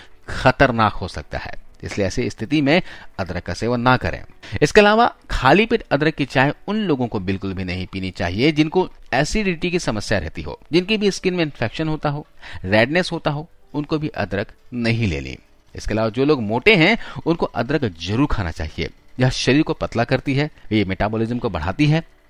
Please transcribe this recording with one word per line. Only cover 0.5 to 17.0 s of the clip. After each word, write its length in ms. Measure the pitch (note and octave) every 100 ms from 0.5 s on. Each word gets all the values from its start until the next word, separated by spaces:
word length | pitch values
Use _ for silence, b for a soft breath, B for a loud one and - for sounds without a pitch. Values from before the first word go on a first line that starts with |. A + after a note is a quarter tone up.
| - C3+ A#2 G#2+
हो 160 | - F#2
सकता 300 | - - -
है, 140 | - - - -
इसलिए 220 | A2+ - F#2+
ऐसी 220 | - A#2
स्थिति 300 | - A2 D#3
में 180 | C#3 F3 B B B -
अदरक 240 | F2 E2+
का 120 | -
सेवन 260 | F2 A2+ B2
ना 160 | B2 B2+
करें। 260 | E2+ C2+ - - B G2+
इसके 180 | D3+ G#3+
अलावा 320 | G#3 A3 A#3+ - -
खाली 360 | - B2+ F3 A3+
पेट 180 | A#3 -
अदरक 240 | C#3 D3+
की 100 | -
चाय 280 | C3+ C#3 C#3 - -
उन 80 | G#3+
लोगों 280 | G3 C3+ A#2+
को 140 | A2
बिल्कुल 340 | F#2 F#2+ G2
भी 100 | F2+
नहीं 220 | F#2 F2+ F2+
पीनी 240 | F#2+ F#2
चाहिए 420 | - F2 G2 D3
जिनको 360 | D3+ D#3 F#3 F3+ - -
एसिडिटी 560 | B2+ D3 G#3+ G3 E3 F3+
की 80 | E3+
समस्या 400 | - G#2 - G2+
रहती 240 | E2+ E2+
हो, 160 | D2+ - -
जिनकी 240 | E3 F#3 A3
भी 140 | G3+
स्किन 240 | - F#3
में 100 | F3+
इन्फेक्शन 440 | D3+ - G#3 - D#3+
होता 200 | D#3 D3+
हो, 180 | D3 - - B B
रेडनेस 480 | F#2 G#2+ A#2+ E3+ F3+
होता 180 | E3 D#3
हो, 180 | D3 E3 - -
उनको 240 | C#3+ D3 D#3
भी 100 | D3+
अदरक 440 | - G2+ F#2+ A2+ - -
नहीं 320 | B2 A2+ A2+ G#2+
लेनी। 300 | C#2 C2 B1+ - _ _
इसके 200 | F#2 -
अलावा 140 | G#2+ A2+
जो 160 | A2
लोग 180 | C#3+ C#3+
मोटे 320 | G#2 A#2+ G#3
हैं, 220 | G3+ E3 A#3